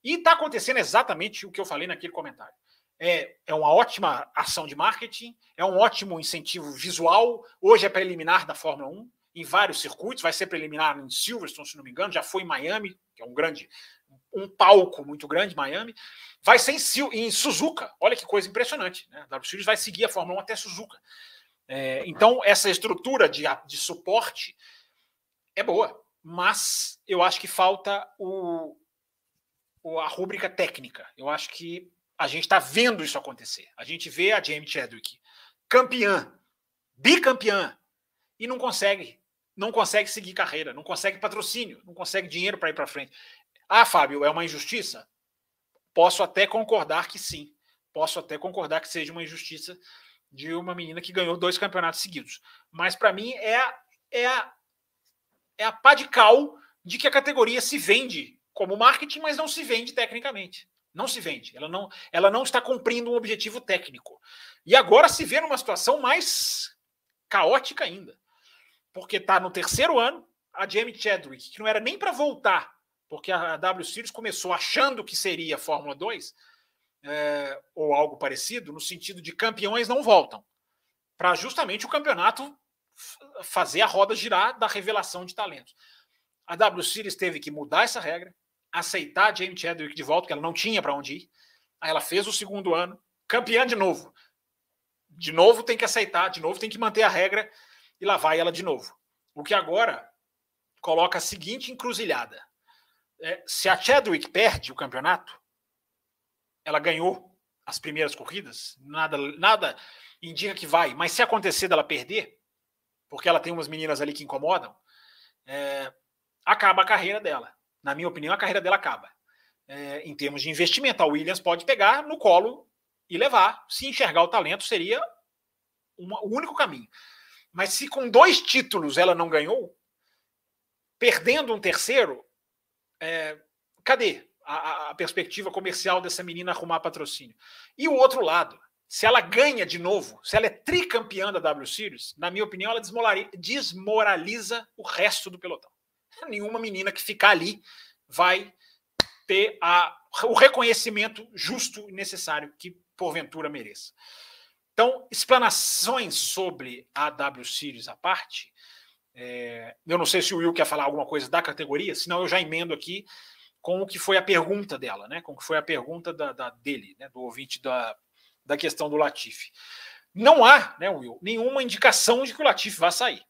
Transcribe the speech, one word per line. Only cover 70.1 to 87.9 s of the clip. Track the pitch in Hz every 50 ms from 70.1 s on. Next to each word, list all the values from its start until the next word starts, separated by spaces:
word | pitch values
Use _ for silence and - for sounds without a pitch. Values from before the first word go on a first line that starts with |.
| 330 339 _ _ _ _ _ _ _
a | - 196
Jamie | 196 185 208 233 247 -
Chadwick, | - - 214 196 175 147 139 131 127 - -
que | - -
não | 214
era | 214 214 214
nem | 220 254 370
pra | 403 403 392
voltar, | 269 240 294 294 247 - - 208 185 156 - - _ _ _ _ _ _ _
porque | _ 156 - - -
a, | 185 170 170 165 160
a |
W | 151 175 185 185 185 165
Series | - - 214 226 -
começou | - - 226 214 - - - 180
achando | - 220 - - - 311 262 277 262 220
que | 202 - -
seria | - - 196 165 165 165 156 147
a |
Fórmula | 135 - - 151 143 147 147 139
dois, | 139 175 - - 156 - - _ _ _ _ _ _ _ _ _ _ _ _ _ _ _
é, | 143 147 151 147 147 147 143 143 139 139 139 _ _ _
ou | 170 156 151 143
algo | 143 151 151 143
parecido, | 127 - 139 131 135 - - 233 240 165 147 147
no | 156
sentido | - - 185 170 - 196 196 180
de | 156 165 165
campeões | - 226 226 220 220 208 196 220 240 233
não | 208 247 269 -
voltam, | 220 208 175 - - - - _ _ _ _ _ _ _ _ _ _ _ _ _ _ _
pra | _ - 180 175
justamente | - 185 262 269 330 302 214 294 311 -
o | -
campeonato | - 294 294 302 233 170 180 214 - - 269 294 294 _ _ _ _ _ _ _ _
f-, | - - - - _ - - - - 180
fazer | - - 196 208 202 - 175
a | 220
roda | 208 - 190 196 196 220
girar | - 208 233 196 180 202 233 262 240
da | 226
revelação | 214 - 202 180 208 214 202 180 - - 180 180
de | 180 -
talentos. | - 208 185 147 131 123 - _ _ _ _ _ _ _ _ _ _ _ _ _ _ _
A | - 170
W | 170 214 202 180 180 -
Series | - - 214 214 196 175
teve | - 190 180 160 151
que | 147 151
mudar | 147 151 143 143 156 175 226
essa | 233